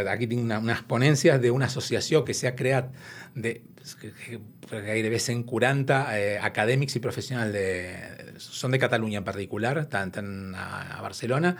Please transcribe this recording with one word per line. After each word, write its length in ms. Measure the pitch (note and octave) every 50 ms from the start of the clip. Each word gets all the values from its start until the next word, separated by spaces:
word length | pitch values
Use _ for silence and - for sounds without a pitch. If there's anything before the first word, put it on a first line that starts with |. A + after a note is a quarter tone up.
| G2+ F#2+
aquí 160 | G2+ G#2+ B2 A2
tinc 140 | A#2 B2 A#2+
una, 140 | A2+ A2 G#2+
unes 220 | A2+ A2+ A2+ - -
ponències 560 | - B2+ A#2 B2+ D3 D3+ C#3 - E3 D3 C3+
d'una 260 | A#2+ A#2+ A#2+ C3+ C3 A#2
associació 560 | - A2+ G#2+ - A#2 G#2 - - D#3 D#3 -
que 80 | - -
s'ha 220 | - - B2+ B2+
creat 340 | - B2+ B2+ C3+ B2+ B2 B2+ - - - - - - - - -
de, 260 | C#3 A2 A#2 - - - - - - - - - -
que, 100 | - G#2+
que, 280 | - - - - A#2+ A2 G#2 G#2+ - - - -
gairebé 500 | - A2 G2+ G#2+ G#2+ A2 A2 A2 A#2 A2
cent 240 | - - A#2 A#2+ A#2
quaranta, 560 | A#2+ - A2 A#2 B2+ C#3 C#3 C3+ C3+ C#3+ C3+ C#3 C#3 A2 G#2
eh, 200 | G2+ G2+ G#2 -
acadèmics 540 | F#2+ G#2+ - A#2 G#2+ A2+ C3 C3+ C#3+ C#3 -
i 60 | A#2+
professionals 520 | A2+ C3 - - G#2 - C3 B2 A2+ A2 G2+
de, 120 | G2+ F#2+ F#2+ F#2 F2+ F2+ F2+ F2+ F2 - F#2 F#2 - - - - -
són 340 | - - - - - B2+
de 80 | B2+ C3
Catalunya 400 | B2+ A#2+ A#2+ A2+ A2 A2 G#2+ G#2
en 60 | F#2+ F#2
particular, 500 | F#2+ G2+ G2 F2+ - G#2 G#2+ A#2+ C#3+ E3
estan, 300 | D3+ C#3+ - G2+ G2 F#2
estan 440 | - A2+ G2+ G2+ G2 F#2+ G2 F#2+ F#2
a, 420 | F#2 F#2 F#2 F#2+ G2 F#2 F#2 - -
a 40 |
Barcelona, 540 | G#2 G#2 G2 - - A#2 B2+ C#3+ E3 F3+ F3